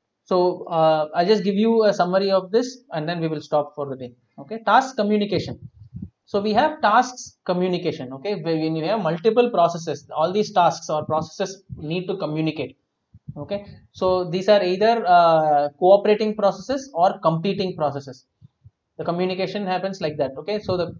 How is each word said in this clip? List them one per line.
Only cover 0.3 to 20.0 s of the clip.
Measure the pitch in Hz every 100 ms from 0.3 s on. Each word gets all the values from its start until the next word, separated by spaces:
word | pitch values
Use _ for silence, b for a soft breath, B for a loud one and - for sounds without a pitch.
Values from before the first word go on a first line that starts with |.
| 180 180 175 -
uh, | 165 160 156 151
I'll | 175 180
just | 208
give | 185 196
you | 226 226
a | 208
summary | 196 180 190 196
of | 190 180
this, | 220 262 - _
and | 160 156
then | 175
we | 160
will | 151
stop | - 151 143
for | - 139
the | 131
day. | 123 - _ -
Okay, | 139 226
task | 202 233 262
communication. | - 208 214 208 175 - - - - - - - _ _
So | 202
we | 214
have | 208 302 302
tasks | 214 226 254 - - _
communication. | - 180 185 175 165 - 127
Okay, | 135 202 202
when | 160 160 160 160
you |
have | 165 220
multiple | 160 170 226 226 240
processes, | 180 165 170 165 135 - 143
all | 165
these | 208 208
tasks | 196 165 - -
or | 151
processes | - 156 156 - 190 - - -
need | 151 180 180
to | -
communicate. | 151 156 156 151 127 - _ _ _ - - 147
Okay, | 147 202 202 B _
so | - 185 185 175
these | 185 202
are | 202
either, | 180 185 220 233 180
uh, | 175 170 160 156 147 147 -
cooperating | 180 196 208 208 214 208
processes | 196 185 - 269 -
or | 165 190 -
competing | 165 165 196 196 185 165
processes. | 147 139 135 123 _ _ _ _ - _ _ -
The |
communication | - 175 185 185 185 208 190
happens | 180 196 196